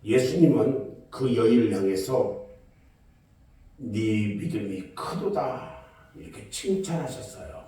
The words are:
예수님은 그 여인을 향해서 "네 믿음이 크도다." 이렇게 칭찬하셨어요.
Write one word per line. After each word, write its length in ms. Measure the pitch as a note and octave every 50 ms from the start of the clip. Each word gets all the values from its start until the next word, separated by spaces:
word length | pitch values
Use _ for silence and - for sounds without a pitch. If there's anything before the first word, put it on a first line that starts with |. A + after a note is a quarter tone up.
| -
예수님은 1040 | G#2+ A2+ B2+ - - D#3+ E3+ E3+ D3 C3 A2+ G#2+ - - - - - - - - -
그 260 | - - C3 B2+ A#2+
여인을 380 | A#2 A2+ A2 A#2+ A#2+ A2+ G#2+ G2+
향해서 720 | G2 G2 G2 F#2+ F#2+ G2 - C3 B2+ - - - - - - - - - - - - _ - _ _ _ - _ - _ _ - _ - _ - - - - - -
"네 580 | C#3 A#2 G2+ G#2 A2 A2 A2 G#2+ G#2+ G#2 G2
믿음이 580 | G2+ - - G#2+ G#2 G2 G2+ F#2+ F#2 F#2+ - -
크도다." 880 | - - - - - - - G#3 - - - - - - - - - - - - - - - -
이렇게 320 | - - - - - - -
칭찬하셨어요. 1120 | - - - G3 F#3+ F#3+ - E3+ E3 D#3+ - - - - - - - - - - - - -